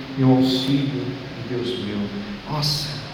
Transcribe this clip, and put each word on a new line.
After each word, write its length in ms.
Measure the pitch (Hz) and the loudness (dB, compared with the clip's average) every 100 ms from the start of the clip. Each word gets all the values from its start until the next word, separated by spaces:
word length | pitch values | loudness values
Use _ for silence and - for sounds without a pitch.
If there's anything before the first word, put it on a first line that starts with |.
| - 135 | -8 4
meu 140 | 131 131 | 6 8
auxílio 680 | 131 127 135 143 - 123 | 6 2 2 2 2 -2
e 480 | 120 - - - 120 | -4 -6 -10 -10 -6
Deus 160 | 123 117 - | -4 -2 -4
meu." 140 | 139 208 202 202 208 - - | -4 -2 -4 -4 -8 -8 -4
Nossa, 400 | 151 147 - - - - | -2 0 0 -4 -6 -8